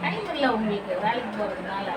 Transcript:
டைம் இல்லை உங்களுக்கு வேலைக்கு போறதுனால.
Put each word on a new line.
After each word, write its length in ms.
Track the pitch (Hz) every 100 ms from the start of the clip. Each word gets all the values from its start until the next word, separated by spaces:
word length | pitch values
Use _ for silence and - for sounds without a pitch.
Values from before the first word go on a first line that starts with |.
| -
டைம் 280 | 440 392 302
இல்லை 140 | 269 220
உங்களுக்கு 460 | 214 202 196 180 208
வேலைக்கு 260 | 247 220 208
போறதுனால. 460 | 196 185 190 196 190